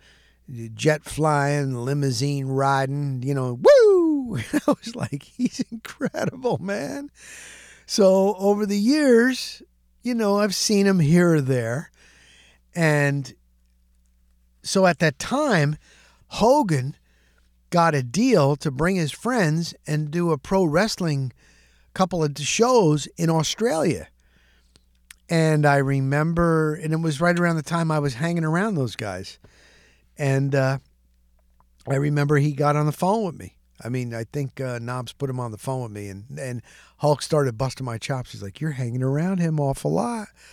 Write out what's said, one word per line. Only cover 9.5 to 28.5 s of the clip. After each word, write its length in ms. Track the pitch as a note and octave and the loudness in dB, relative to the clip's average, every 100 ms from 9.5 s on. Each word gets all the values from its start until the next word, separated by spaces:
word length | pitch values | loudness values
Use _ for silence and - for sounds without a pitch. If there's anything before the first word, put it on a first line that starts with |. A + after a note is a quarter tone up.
| - - _ _ _ | -14 -20 _ _ _
you 120 | A#3+ A#3 | -6 -2
know, 220 | G#3 G3+ | 0 2
I've 180 | G#3 F3+ | 0 0
seen 320 | - G3+ G3 | 0 2 4
him 120 | F#3+ | 4
here 340 | C#3+ F3 F3 | 4 6 6
or 80 | D#3+ | 4
there. 480 | C3 B2+ A2+ B2+ - _ _ _ _ _ _ _ _ E3+ | 2 -2 -2 -4 -8 _ _ _ _ _ _ _ _ -2
And 560 | D#3+ D3 C#3+ C#3+ B2+ - _ _ _ _ _ _ _ _ _ _ _ _ | 2 2 2 -2 -6 -14 _ _ _ _ _ _ _ _ _ _ _ _
so 240 | - G3 F#3 | -4 2 2
at 100 | E3+ | 4
that 220 | D#3+ - | 0 -2
time, 580 | - B3+ D4+ F#3 C#3+ D3+ _ _ _ _ _ | -4 -2 2 2 2 -2 _ _ _ _ _
Hogan 640 | - A3 C#4+ A3 C#3+ C3 - _ _ _ _ _ _ - | 0 4 4 2 0 -4 -8 _ _ _ _ _ _ -4
got 240 | E3+ E3 | 2 2
a 80 | D3 | 2
deal 540 | B2 D#3+ C4 G3+ C#3 D3 | -2 0 4 4 4 2
to 160 | D#3 | -4
bring 240 | C3 E3 F#3+ | -2 0 0
his 160 | D3+ | -2
friends 640 | - A#3 B3+ D#3+ D#3+ E3+ - - | -4 -2 2 2 0 -4 -8 -6
and 240 | D3+ D3+ | -4 -2
do 220 | E3+ E3+ | -2 0
a 60 | D3+ | -2
pro 260 | - F#3+ | 0 0
wrestling 680 | F3 D3+ G#3+ - F3 C#3 C3 - _ _ _ _ _ | 2 2 0 -2 -2 -2 -4 -8 _ _ _ _ _
couple 300 | - F#3 F3+ | -2 -2 0
of 140 | D#3 C#3 | -2 -2
shows 680 | C#3 - A#3 B3+ E3+ D3+ - - | -4 2 4 6 4 2 -2 -4
in 120 | E3 | 0
Australia. 760 | D#3+ D#3 - A3+ D#4+ A3+ G2+ C#2+ _ _ _ _ _ _ _ _ _ _ - - | 2 0 -2 0 0 0 -2 -6 _ _ _ _ _ _ _ _ _ _ -20 -4
And 360 | E3 D#3+ D3+ D3 | 0 2 4 4
I 120 | C#3+ | 4
remember, 960 | C3+ C#3 C3+ C#3+ D#3 E3+ E3+ D#3+ D#3 | 2 0 0 0 0 0 2 2 0
and 180 | D3+ D#3 | -2 -4
it 100 | D#3+ | -2
was 200 | E3 C#3 | -2 0
right 160 | F3 F3 | 0 2
around 180 | F3 E3 | 2 0
the 40 | |
time 300 | - E3+ E3 | -2 -2 0
I 80 | D#3 | 0
was 160 | C#3+ A#2 | -2 -2
hanging 280 | E3 F3 | -2 -2
around 320 | D#3 | 0